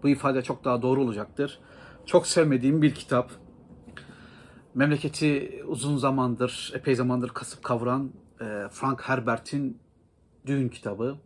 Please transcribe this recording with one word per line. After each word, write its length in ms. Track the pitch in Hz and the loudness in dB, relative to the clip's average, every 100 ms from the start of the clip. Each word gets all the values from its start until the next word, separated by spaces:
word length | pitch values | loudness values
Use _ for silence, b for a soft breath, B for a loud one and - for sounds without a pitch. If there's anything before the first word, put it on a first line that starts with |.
Bu 60 | 143 | 4
ifade 320 | 135 135 131 | 2 2 0
çok 220 | 123 123 | -2 -4
daha 180 | 135 123 | 0 0
doğru 200 | 127 131 | 2 2
olacaktır. 580 | 127 104 107 - 143 - B B B B - | 2 -2 -8 -4 -6 -6 B B B B 4
Çok 220 | 175 170 | 4 6
sevmediğim 540 | 170 156 131 131 156 | 4 4 4 4 4
bir 140 | 151 - | 4 2
kitap. 360 | - 127 - - - - - - - - B B B B B B B 127 | -2 -2 -2 -12 -20 -20 -20 -20 -20 -20 B B B B B B B 0
Memleketi 880 | 143 147 151 - 151 143 - - - | 2 2 -2 0 2 2 -4 -10 -8
uzun 300 | 147 139 143 | -4 -2 0
zamandır, 760 | 135 135 127 113 123 - - 123 | 2 2 0 0 -2 -4 -10 -4
epey 200 | - 123 | 0 2
zamandır 340 | 127 123 120 | 2 0 -2
kasıp 340 | - - - | -8 -12 -12
kavuran, 500 | - 120 120 131 135 - - _ | -4 -2 0 0 -4 -10 -20 _
e, 40 | 113 104 101 | -10 -8 -10
Frank 300 | - 139 131 | -4 -4 -4
Herbert'in 760 | - 127 120 113 - 143 135 - _ _ _ _ _ _ 131 | -2 -2 0 -4 -4 -4 -4 -8 _ _ _ _ _ _ -4
Dün 240 | 139 123 | -2 -2
kitabı. 480 | - 110 101 120 147 | -4 -10 -6 -6 -6